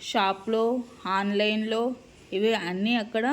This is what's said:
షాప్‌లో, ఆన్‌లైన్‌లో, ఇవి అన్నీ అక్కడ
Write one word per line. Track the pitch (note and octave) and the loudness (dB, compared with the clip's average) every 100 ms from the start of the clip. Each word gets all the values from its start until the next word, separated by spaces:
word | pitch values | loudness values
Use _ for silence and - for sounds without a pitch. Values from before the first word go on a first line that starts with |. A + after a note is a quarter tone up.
షాప్‌లో, | - - G3 G3 - A3 A3+ B3+ A#3 - F#3 | -4 0 2 0 -2 0 2 0 -4 -10 -4
ఆన్‌లైన్‌లో, | F#3+ G3+ G3+ G#3+ G#3+ G#3+ A3 A#3+ B3 - - - | -2 0 2 2 0 0 0 -2 -4 -12 -20 -8
ఇవి | F#3+ A3 G#3+ | 0 2 0
అన్నీ | F3 F3+ G#3+ A#3+ | -2 -2 0 0
అక్కడ | G#3+ A3 A#3+ | 0 -2 0